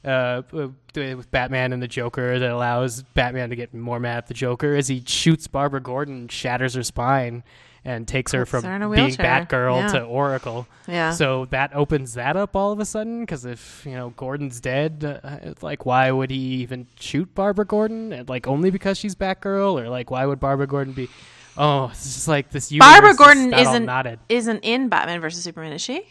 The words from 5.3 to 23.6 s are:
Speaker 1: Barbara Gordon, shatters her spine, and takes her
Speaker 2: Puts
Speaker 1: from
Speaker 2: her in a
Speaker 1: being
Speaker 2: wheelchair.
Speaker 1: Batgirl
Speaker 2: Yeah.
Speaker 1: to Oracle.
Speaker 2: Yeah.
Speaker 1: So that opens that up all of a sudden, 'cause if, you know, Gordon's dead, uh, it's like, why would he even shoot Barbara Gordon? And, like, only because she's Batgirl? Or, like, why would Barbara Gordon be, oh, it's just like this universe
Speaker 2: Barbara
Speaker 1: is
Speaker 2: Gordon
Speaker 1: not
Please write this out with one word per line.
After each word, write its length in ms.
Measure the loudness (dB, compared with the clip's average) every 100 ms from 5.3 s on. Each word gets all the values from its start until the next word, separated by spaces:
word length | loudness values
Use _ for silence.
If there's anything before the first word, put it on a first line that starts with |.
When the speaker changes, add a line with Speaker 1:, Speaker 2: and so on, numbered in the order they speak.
| 2 -2
Speaker 1:
Barbara 320 | -4 -2 -4
Gordon, 480 | -6 -8 -8 -10 -12
shatters 460 | -8 -4 -2 -2
her 100 | -2
spine, 600 | -6 -2 0 0 0 -8 -14 -20 -20 _
and 220 | -10 -10 -4
takes 260 | -4 -2
her 80 | -2
Speaker 2:
Puts 100 | -2
Speaker 1:
from 120 | -4
Speaker 2:
her 100 | -4
in 60 | -6
a 80 | 0
Speaker 1:
being 160 | 2 2
Speaker 2:
wheelchair. 180 | 2 0 0
Speaker 1:
Batgirl 360 | 0 0 2 2
Speaker 2:
Yeah. 160 | 2 -2
Speaker 1:
to 40 |
Oracle. 640 | -2 -2 -2 -2 -6 -10 -12 -18
Speaker 2:
Yeah. 260 | -8 -2 -2
Speaker 1:
So 340 | 0 0 0
that 260 | -2 -2 -2
opens 420 | 0 0 0 -4
that 200 | -6 -2
up 180 | -2 -2
all 160 | -2 -2
of 60 | -2
a 40 |
sudden, 400 | -6 -6 -6 -8
'cause 200 | -8 -10
if, 380 | -10 -14 -16 -18
you 80 | -12
know, 160 | -10 -12 -10
Gordon's 420 | -8 -6 -8 -6
dead, 440 | -2 0 -2 -4 -8 -8
uh, 140 | -14 -14
it's 200 | -14 -12
like, 220 | -10 -6
why 260 | 0 2 4
would 180 | 2 -2
he 80 | -4
even 500 | -6 -6 -8 -10 -14 _
shoot 340 | -6 -4 -4
Barbara 300 | -2 0 0
Gordon? 460 | 0 0 0 -4 -10
And, 160 | -12 -8
like, 200 | -6 -2
only 220 | 2 2
because 280 | 2 -2 -2
she's 180 | -6
Batgirl? 640 | -4 -4 -4 -2 0 0 0
Or, 80 | -4
like, 240 | -8 -4
why 140 | -2
would 160 | -2 0
Barbara 260 | 0 0 0
Gordon 260 | -2 -4
be, 140 | -6 -10 -12 -20 -20 -16 0
oh, 300 | 2 2 -2
it's 100 | -8
just 240 | -12 -8 0
like 220 | -2 -2
this 200 | -8 -4
universe 220 | 8 12
Speaker 2:
Barbara 180 | 12 12
Speaker 1:
is 60 | 10
Speaker 2:
Gordon 320 | 10 10 6
Speaker 1:
not 80 | 4